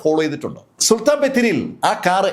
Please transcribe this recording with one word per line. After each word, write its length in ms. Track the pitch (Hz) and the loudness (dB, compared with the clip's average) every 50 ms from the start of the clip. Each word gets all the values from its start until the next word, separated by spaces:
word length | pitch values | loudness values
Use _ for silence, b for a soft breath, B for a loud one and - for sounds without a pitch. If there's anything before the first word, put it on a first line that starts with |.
| - | 0
ഫോളോ 160 | 156 156 156 160 | 0 0 2 0
ചെയ്തിട്ടുണ്ട്. 380 | 151 143 - - 104 139 - - _ _ - - | -2 -4 -6 -8 -10 -12 -14 -18 _ _ -4 2
സുൽത്താൻ 320 | - 220 226 220 277 294 285 285 | 2 2 2 4 2 2 2 0
ബത്തേരിയിൽ 360 | 269 269 240 240 233 180 127 92 - - - - 170 | 0 0 0 0 2 0 -2 -4 -6 -8 -4 -2 -2
ആ 20 | 208 - - | -2 0 0
കാർ 180 | 180 180 196 190 196 | 0 0 2 0 -2